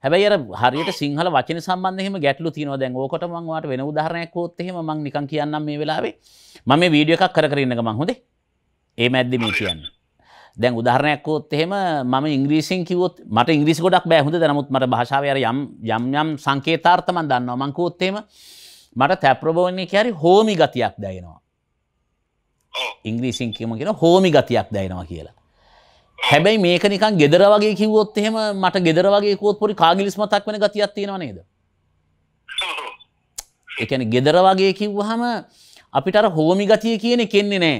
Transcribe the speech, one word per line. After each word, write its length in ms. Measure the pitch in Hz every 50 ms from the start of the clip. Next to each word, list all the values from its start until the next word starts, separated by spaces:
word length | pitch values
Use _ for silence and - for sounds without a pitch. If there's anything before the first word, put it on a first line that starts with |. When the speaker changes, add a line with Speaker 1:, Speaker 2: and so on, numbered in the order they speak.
| -
Speaker 1:
හැබැයි 220 | 139 156 185 202
අර 120 | 208 208 190 135 107 90 -
හරියට 360 | 117 127 127 147 165 185 180
සිංහල 340 | - 151 143 143 147 170 185
වචන 300 | 165 135 123 - 165 170
සම්බන්ධයෙන් 400 | 160 - 185 180 185 190 185 190
එහෙම 200 | 190 196 196 190 147
ගැටලු 280 | 139 139 - 165 165
තියෙනවා. 280 | 151 - 151 143 139 135
දැන් 180 | 135 127 127
ඕකට 280 | 127 135 135 170 160 175
මං 240 | 170 170 170 170 160
ඔයාට 200 | 160 160 156 151
වෙන 140 | 131 127 135
උදාහරණයක් 500 | 147 151 151 151 160 170 170 170 165 _
කිව්වොත් 280 | 175 175 170 175 _
එහෙම 160 | 175 180 185 175
මං 200 | 160 156 156 156 151
නිකන් 240 | 143 135 147 147
කියන්නම් 360 | 139 151 151 147 147 151 151 151
මේ 140 | 151 147 147
වෙලාවේ. 360 | 156 151 156 160 - - - _ _ _ _ _ _ _ _ - _
මම 160 | - 135 151
මේ 120 | 175 180
වීඩියෝ 280 | 156 147 151 151 165 165
එකක් 160 | 190 180 -
කර 140 | 170 151 151
කර 100 | - 139
ඉන්නක 240 | 135 127 123 117 117
මං 140 | 113 107
හොඳේ. 220 | 110 151 185 247 - _ _ _ _ _ _ _ _ _ _ _ _ _ _ _ -
ඒ 100 | 117 123
මැද්දේ 300 | 127 131 127 123 123 127
මේ 140 | 117 110 92
කියන්නේ. 380 | - 107 95 95 80 73 - _ _ _ _ _ _ _ _ _ - - _ _
දැන් 180 | - 107 123 123
උදාහරණයක් 480 | 117 120 123 120 127 - 151 147 139 _
කිව්වොත් 300 | 147 156 151 147 _ -
එහෙම 200 | 147 156 175 196 202 196 180 160 147
මම 260 | 131 123 127 131 143
ඉංග්‍රීසියෙන් 580 | 156 151 135 135 143 151 156 151 - 185 185 175
කිව්වොත් 360 | 160 180 175 180 180 175 _ -
මට 240 | - 104 110 123 -
ඉංග්‍රීසි 340 | 165 147 147 151 165 143 165
ගොඩක් 240 | 185 180 180 -
බෑ 160 | 165 165 160 143
හොඳේ. 180 | 147 160 175
දැන් 120 | 165 151 143
නමුත් 180 | 147 139 -
මට 160 | 127 135 131
භාෂාවේ 440 | 127 120 117 123 127 135 139 143 143
අර 80 | 139 135
යම්, 200 | 127 113 120 135 143 - - - 90
යම්, 220 | 110 110 113 120 127 135
යම් 140 | 143 156 160 156 139
සංකේතාර්ථ 720 | - 139 139 139 135 - 165 160 - - 175 175 - -
මං 160 | 180 175 160 147
දන්නවා. 280 | 135 123 123 123 123
මං 160 | 123 139 143 139
කිව්වොත් 300 | 175 175 175 170 _ 185
එහෙම 140 | 185 196 208 214 _ _ _ - - - - - - - - _ _ _
මට 240 | 117 131 143 185 185
තැප්‍රබෝන් 580 | - 139 127 127 - 151 165 165 180 180 180 185
එකේ 220 | 185 - - 196
හරි 100 | 220 247
හෝමි 440 | 220 160 143 170 180 208 220 220 208
ගතියක් 380 | 165 156 135 - 123 117 104 -
දැනෙනවා. 420 | - 107 98 95 92 87 85 80 _ _ _ _ _ _ _ _ _ _ _ _ _ _ _ _ _ _ _ _ _ _ _ _ _ _ _ -
Speaker 2:
ඔව්. 160 | - - - - _ _
Speaker 1:
ඉංග්‍රීසියෙන් 500 | 110 110 117 123 127 113 - 127 117 110
කියමු 240 | - 120 117 117
කියන 160 | 110 135 196 214
හෝමි 360 | - - 165 170 190 190 185
ගතියක් 360 | 151 143 123 - 123 110 95 - -
දැනෙනවා 320 | 101 95 92 90 90 87
කියලා. 300 | 80 85 80 73 - _
Speaker 2:
ඔව්. 40 | _ _ _ _ _ _ _ _ _ _ _ _ _ _ _ _ -
Speaker 1:
හැබැයි 400 | - - 143 147 160 196 220 220
මේක 260 | 190 175 175 175 -
නිකන් 340 | 208 202 190 208 214 214 180
ගෙදර 240 | 147 143 151 180 196 202
වගේ 240 | 208 214 208 214 208
කිව්වොත් 440 | 175 208 214 214 214 214 208 - 214
එහෙම 160 | 208 214 220 220 220 214 202
මට 300 | 196 185 180 - 196 180
ගෙදර 240 | 165 160 165 180
වගේ 300 | 196 202 208 208 208 202
කිව්වොත් 220 | 196 202 208 208 208
පොඩි 160 | 214 208 202
කාගිලිස් 440 | 196 170 165 175 190 196 202 190 196
මතක් 240 | 214 202 208 202 202
වෙන 140 | - 214 214
ගතියක් 320 | 196 202 - 208 202 202 -
තියෙනව 240 | - 202 202 196 190
නේද? 200 | 175 127 98 -
Speaker 2:
ඔව්. 1500 | - _ _ _ _ _ _ _ _ _ _ _ _ _ _ _ _ _ _ _ _ _ - - - - - - - - - _ - _ _ _ _ _ _ - - _ _ _ _ _
Speaker 1:
ඒ 180 | - - 117
කියන්නේ 240 | 107 139 131 127 110
ගෙදර 260 | 110 123 131 147 151 175 185
වගේ 300 | 190 190 190 190 196 185
කිව්වහම 480 | 190 208 208 202 202 202 208 226 233 240 240 233 202 - _ _ _ _ _ _ - _ _ -
අපිට 220 | 135 135 190 185
අර 100 | 208 214 214
හෝමි 360 | 175 156 156 160 185 196 208
ගතිය 320 | 196 220 208 214 226 226 214
කියන 220 | 214 233 240 240
එක 140 | 233 - -
එන්නේ 240 | 202 208 202 202 190
නෑ. 200 | 175 160 143 113